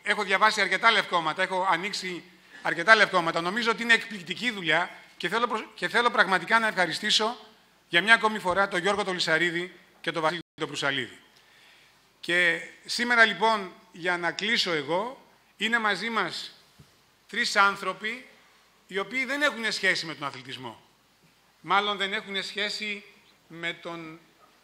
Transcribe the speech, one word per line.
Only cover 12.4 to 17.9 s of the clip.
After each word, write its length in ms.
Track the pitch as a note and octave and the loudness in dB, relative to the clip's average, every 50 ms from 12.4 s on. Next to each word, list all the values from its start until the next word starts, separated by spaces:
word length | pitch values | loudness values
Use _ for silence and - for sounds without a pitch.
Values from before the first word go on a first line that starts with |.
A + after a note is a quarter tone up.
| F3+ E3+ E3 E3+ - - - - - | 4 4 2 0 -4 -10 -18 -16 -10
σήμερα, 400 | - - - A#3+ A#3+ B3 A#3 A3+ | -6 -4 -2 0 4 6 6 6
λοιπόν, 480 | G#3+ F#3+ E3 G#3+ A3+ A3 G#3 F#3+ F3 - - - _ | 6 4 2 2 2 2 2 -2 -6 -12 -18 -20 _
για 260 | - F#3 D#3+ F3+ F3+ E3+ | -12 -6 -2 -2 -2 0
να 140 | F3 E3 | -2 -4
κλείσω 400 | D#3 - F#3 G#3+ A#3+ G#3+ - F#3 | -2 -2 -2 0 0 0 0 0
εγώ, 540 | E3 D3+ C3+ C#3 E3 F#3 A3 B3 C4+ - - _ _ _ _ _ _ | 0 -2 -2 0 -2 -2 -2 -4 -8 -14 -20 _ _ _ _ _ _
είναι 220 | - G3 A3+ A#3 A#3 | -4 -4 -2 0 0
μαζί 320 | A3 G#3 G3 F3 G#3 A#3 | 0 0 -2 -2 -4 -4
μας 420 | A3+ G#3+ F#3 D#3+ - - - - - - _ _ _ - - _ _ _ _ _ _ _ _ - | -2 -2 -2 -2 -4 -8 -10 -12 -16 -20 _ _ _ -20 -20 _ _ _ _ _ _ _ _ -8
τρεις 280 | - A3+ A#3 - - | -4 -4 -2 2 4
άνθρωποι 720 | G#3 G3 G3+ F#3+ - F#3 F#3+ | 4 4 4 4 0 -4 -6